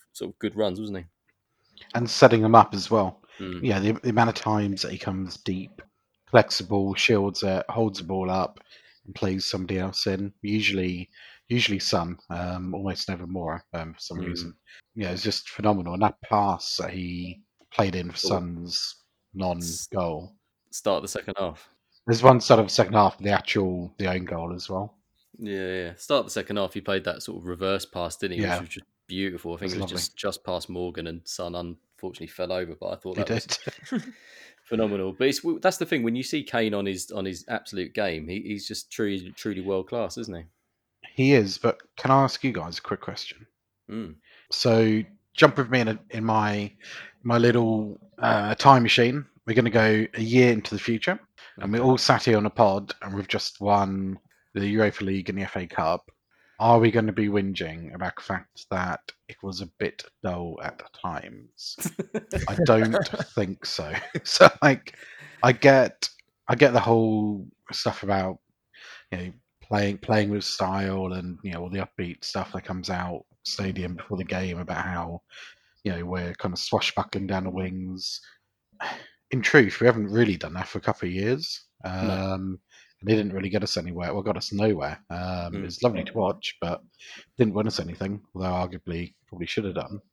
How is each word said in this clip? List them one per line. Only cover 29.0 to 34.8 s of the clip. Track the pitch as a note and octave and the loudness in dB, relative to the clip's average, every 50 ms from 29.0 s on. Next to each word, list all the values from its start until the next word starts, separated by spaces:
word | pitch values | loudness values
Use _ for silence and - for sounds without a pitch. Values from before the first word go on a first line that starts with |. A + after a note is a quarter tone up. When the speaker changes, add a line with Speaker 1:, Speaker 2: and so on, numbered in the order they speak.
| _ - | _ -10
Speaker 1:
beautiful. | F2+ F#2 G2 G2 F2+ E2+ - E2+ E2+ | -6 -4 -4 -4 -6 -8 -10 -10 -10
I | E2+ | -8
think | G2 F#2 | -6 -6
Speaker 2:
It | F#2 | -6
Speaker 1:
it | G2 | -4
Speaker 2:
was | G2 | -6
Speaker 1:
was | F2+ | -6
Speaker 2:
lovely. | F2 F2 | -6 -6
Speaker 1:
just, | - - - - | -6 -6 -8 -6
just | - G2+ F#2 - - | -6 -6 -6 -6 -6
past | - F2+ F2 - - | -6 -6 -4 -6 -6
Morgan | F2+ F2+ F2+ F2+ E2 - E2 E2 | -8 -6 -6 -6 -6 -8 -8 -8
and | E2 E2+ E2+ | -10 -10 -12
Son | - - - F2+ F2 F2 | -12 -10 -8 -8 -8 -6
unfortunately | F2 F2 F2 F2 - _ _ _ _ - F#2 F2 - E2 E2 | -8 -8 -8 -10 -14 _ _ _ _ -12 -12 -12 -12 -14 -14
fell | - - F2+ F2 | -8 -8 -6 -4
over, | F#2 F#2 F#2 E2 D#2+ | -4 -4 -4 -6 -8
but | - - - | -10 -10 -10
I | - | -10
thought | - - F#2+ F#2 - | -8 -10 -8 -6 -6
Speaker 2:
He | G#2 | -4
Speaker 1:
that | - | -4
was | A2+ - - - - - - - - - - - C4 A3 | -4 -4 -4 -6 -8 -8 -8 -10 -12 -12 -10 -8 -6 -6
Speaker 2:
did. | - C4 - - - - - | -6 -8 -14 -20 -20 -20 -20
<laughs> | - - - - _ _ | -20 -20 -20 -20 _ _
Speaker 1:
phenomenal. | _ A#2 A2 | _ -2 0